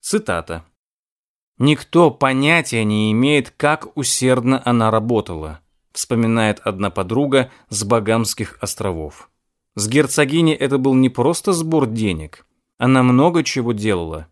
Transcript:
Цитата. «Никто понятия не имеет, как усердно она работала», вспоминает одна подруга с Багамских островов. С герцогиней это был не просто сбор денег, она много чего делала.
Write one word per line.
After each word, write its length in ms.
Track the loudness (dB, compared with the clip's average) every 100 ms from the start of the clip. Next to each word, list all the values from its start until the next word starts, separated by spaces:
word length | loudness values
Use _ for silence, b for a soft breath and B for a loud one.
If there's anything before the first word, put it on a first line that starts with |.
Цитата. 640 | -2 -4 -2 -6 -6 -12 -14 _ _ _ _ _ _ _ _ _
«Никто 520 | 0 0 0 4 4
понятия 760 | 4 0 2 2 2 0 -2
не 260 | 0 0 0
имеет, 380 | 2 2 2 -2
как 460 | _ -2 -2 -6 -6
усердно 640 | -4 0 2 2 2 0
она 260 | 0 0 2
работала», 720 | 0 0 -2 -2 -10 -10 -14 _ _ _
вспоминает 680 | -12 -4 0 0 2 0 -2
одна 300 | -4 -4 -4
подруга 600 | -4 -4 -2 2 0 0 B B
с 120 | -8
Багамских 760 | -2 0 2 0 -2 -6 -8 -8
островов. 680 | -10 -6 -6 -6 -10 -14 -20 _ _ _ _
С 140 | -8 -2
герцогиней 640 | 0 0 0 0 2 2
это 240 | 0 0 0
был 160 | 2
не 160 | 4 2
просто 460 | 2 -2 0 -2
сбор 320 | -2 0 0 0
денег, 600 | -2 -2 -4 -8 -18 _ _ _ _
она 260 | 2 4
много 400 | 4 4 4 2
чего 300 | -2 -4 -4
делала. 560 | -2 -2 -2 -4 -10 -14